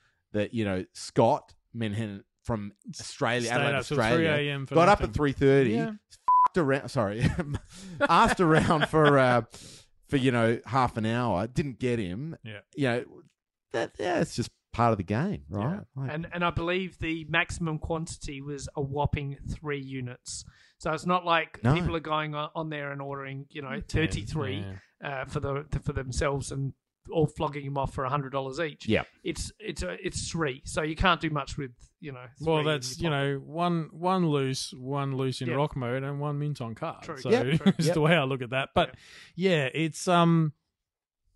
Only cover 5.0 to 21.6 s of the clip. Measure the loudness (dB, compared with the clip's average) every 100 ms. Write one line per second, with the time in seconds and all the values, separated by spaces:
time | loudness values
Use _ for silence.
5 | 2 0 2 4 6 6 6 2 0 -6
6 | _ -6 4 6 4 2 0 0 -2 -2
7 | 0 0 -2 -2 -6 -8 -10 -18 -12 0
8 | 4 6 6 6 6 6 6 4 4 4
9 | 6 8 6 4 0 -8 -20 -20 -20 _
10 | -2 2 4 4 4 2 0 2 2 2
11 | -2 0 0 0 -2 -2 -4 -2 0 0
12 | -2 -4 -8 -10 -14 -14 -12 -2 0 0
13 | -4 -12 -20 _ _ _ _ -6 -6 -4
14 | -2 0 0 -2 -6 _ _ 0 2 2
15 | 0 -2 -2 -6 -8 -4 -4 -4 -10 -10
16 | -8 -6 -8 -2 -2 -2 -2 -2 -4 -6
17 | -6 -6 -2 0 0 -2 -4 -4 -4 -4
18 | -6 -10 -10 -10 -10 -10 -8 -6 -4 0
19 | 0 0 -4 -8 -10 -8 -6 -6 -6 -8
20 | -8 -10 -12 -14 -14 -20 _ _ -4 -2
21 | 0 0 4 2 0 0